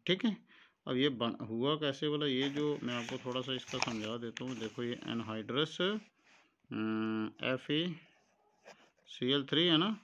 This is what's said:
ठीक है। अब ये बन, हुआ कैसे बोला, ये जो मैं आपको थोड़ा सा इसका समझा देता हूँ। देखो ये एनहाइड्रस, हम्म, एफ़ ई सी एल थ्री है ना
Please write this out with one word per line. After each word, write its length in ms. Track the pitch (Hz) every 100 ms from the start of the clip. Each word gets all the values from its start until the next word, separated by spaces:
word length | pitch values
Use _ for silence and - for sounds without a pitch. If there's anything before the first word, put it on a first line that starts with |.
| -
ठीक 200 | 185 233
है। 120 | 190 - - - _ -
अब 100 | 127
ये 120 | 143
बन, 240 | 120 117 -
हुआ 340 | 110 113 135 151
कैसे 320 | 151 135 151
बोला, 160 | 147 147
ये 240 | 127 139
जो 280 | 143 147 147
मैं 100 | 120
आपको 240 | 120 117 131
थोड़ा 220 | 127 127
सा 120 | 127
इसका 240 | 127 - 131
समझा 360 | 127 113 107 117
देता 280 | 117 - 127
हूँ। 100 | 123
देखो 280 | 110 113
ये 160 | 120 120 -
एनहाइड्रस, 720 | 117 107 110 107 123 156 -
हम्म, 1500 | 185 214 - _ _ - _ _ _ 110 110 110 110 110 107 -
एफ़ 280 | 123 131 -
ई 240 | 151 175 160 - _ _ _ _ _ - - - _ -
सी 220 | - 123
एल 120 | 143 131
थ्री 200 | 147 175
है 120 | 156
ना 120 | 196 208